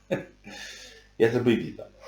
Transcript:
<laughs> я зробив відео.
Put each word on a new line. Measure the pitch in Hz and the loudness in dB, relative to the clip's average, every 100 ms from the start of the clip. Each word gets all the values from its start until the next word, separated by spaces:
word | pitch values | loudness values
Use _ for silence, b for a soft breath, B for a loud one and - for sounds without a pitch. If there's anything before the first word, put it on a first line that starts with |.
| - | -6
<laughs> | - - - - - - - - - - - | -6 -6 -16 -20 -16 -16 -16 -18 -20 -10 2
я | 110 | 4
зробив | 120 120 110 | 4 4 2
відео. | - - - - | 2 -10 -16 -18